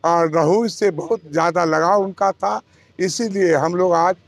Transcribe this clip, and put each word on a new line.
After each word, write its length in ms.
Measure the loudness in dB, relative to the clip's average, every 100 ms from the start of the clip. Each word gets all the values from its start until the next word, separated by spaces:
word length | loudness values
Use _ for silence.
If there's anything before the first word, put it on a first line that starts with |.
| 2
और 260 | 2 2
रहुई 380 | 2 2 2 0
से 220 | 0 -2
बहुत 280 | -2 -4 -6 -4
ज़्यादा 360 | -2 0 0 0
लगाव 380 | 0 2 0
उनका 280 | -2 -2 -2
था, 260 | -2 -6 -6 _ _ _ -6
इसीलिए 560 | -6 -4 -4 0 2 2
हम 200 | 0 0
लोग 180 | 0 2
आज 200 | 2 -2